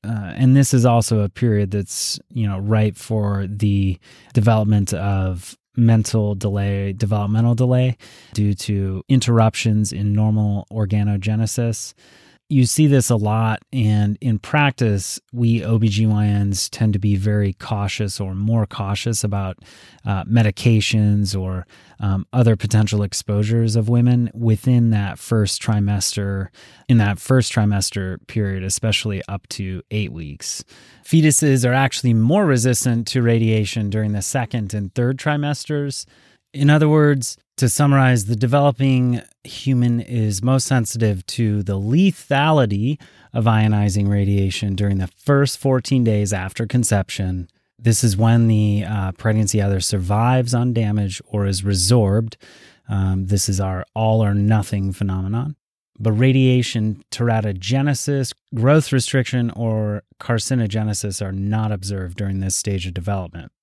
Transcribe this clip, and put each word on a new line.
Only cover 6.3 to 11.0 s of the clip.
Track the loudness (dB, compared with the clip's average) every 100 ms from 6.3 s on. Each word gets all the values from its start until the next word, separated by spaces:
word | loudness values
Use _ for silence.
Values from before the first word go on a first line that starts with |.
delay, | -2 -2 -2 -2 -2 -4
developmental | -4 -2 0 0 2 2
delay, | 2 2 2 0 -4 -14 -20 -8
due | -2 0
to | -2 -2 -2 -2 -6 0
interruptions | 2 4 4 4 2 0 2 0
in | -2 0
normal | 2 2 2 0 -2 -6
organogenesis, | -4 -2 0